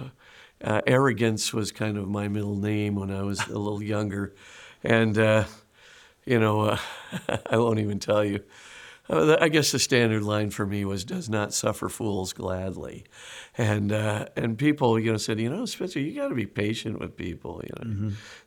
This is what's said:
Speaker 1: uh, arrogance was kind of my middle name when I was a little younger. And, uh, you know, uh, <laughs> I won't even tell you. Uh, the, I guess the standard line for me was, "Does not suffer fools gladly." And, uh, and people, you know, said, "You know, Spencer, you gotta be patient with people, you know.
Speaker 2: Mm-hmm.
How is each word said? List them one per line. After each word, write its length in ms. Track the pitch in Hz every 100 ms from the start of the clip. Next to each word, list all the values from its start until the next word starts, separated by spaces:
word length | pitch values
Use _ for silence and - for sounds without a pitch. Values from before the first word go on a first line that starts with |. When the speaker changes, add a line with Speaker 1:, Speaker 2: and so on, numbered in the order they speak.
| 131 - - - - -
Speaker 1:
uh, 160 | - 107 -
arrogance 680 | 127 135 110 117 110 -
was 180 | 117 101
kind 240 | - 107 104
of 100 | 95
my 200 | 104 104
middle 280 | 104 104 101
name 380 | 104 107 104 101
when 140 | 98
I 120 | 98
was 180 | 101 98 -
a 120 | 110
little 240 | 104 104
younger. 520 | 104 107 104 98 98 - - - - -
And, 340 | - 113 113 107
uh, 260 | 110 107 104 - _ _ - - - _
you 140 | - 120
know, 200 | 110 107
uh, 160 | 107 104 - - -
<laughs> 340 | - - - -
I 60 | 113
won't 200 | 117 110
even 200 | 104 101
tell 260 | - 107
you. 160 | 104 101 - - - - - - -
Uh, 160 | 160
the, 180 | 156 160
I 60 | 160
guess 240 | 156 139
the 80 | 135
standard 420 | - 127 117 107
line 280 | 104 104 104
for 140 | 101
me 200 | 101 101
was, 200 | 98 98
"Does 240 | 104 185 127
not 240 | 107 104
suffer 360 | - 110 104 87
fools 440 | - 113 98 92
gladly." 720 | - 98 92 95 87 - - - - - - - -
And, 320 | 110 104 101
uh, 360 | 107 107 104 - -
and 200 | 120 113
people, 440 | 147 147 127 113
you 100 | 113
know, 60 | 110
said, 220 | - 110
"You 100 | 113
know, 160 | 175 240
Spencer, 320 | - 180 156
you 160 | 143
gotta 220 | 277 277 135
be 100 | 101
patient 540 | - 104 110 - 104
with 160 | 87 -
people, 440 | 90 - - 82
you 60 | - -
know. 140 | 113
Speaker 2:
Mm-hmm. 160 | 101 104 104 - -